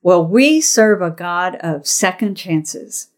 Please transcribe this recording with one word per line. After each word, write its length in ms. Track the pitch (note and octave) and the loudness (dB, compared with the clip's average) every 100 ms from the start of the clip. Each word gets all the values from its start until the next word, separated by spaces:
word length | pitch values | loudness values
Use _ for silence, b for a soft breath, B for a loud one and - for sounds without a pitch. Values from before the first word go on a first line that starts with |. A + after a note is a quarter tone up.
Well, 260 | F3+ F3+ E3 | 4 2 4
we 320 | G#3+ C#4 D#4 | 4 4 4
serve 420 | D#4 - A3 G3+ | 2 2 4 2
a 80 | F3 | -2
God 460 | E3 F3 F3 F#3 F3+ | -6 -6 -4 -4 -4
of 260 | E3+ D3 - | -6 -6 -4
second 480 | - F#3+ F3+ G#3 G3 | -2 -2 -2 -6 -6
chances 720 | F#3 D#3+ D#3 - - - - | -2 -2 -2 -12 -12 -14 -16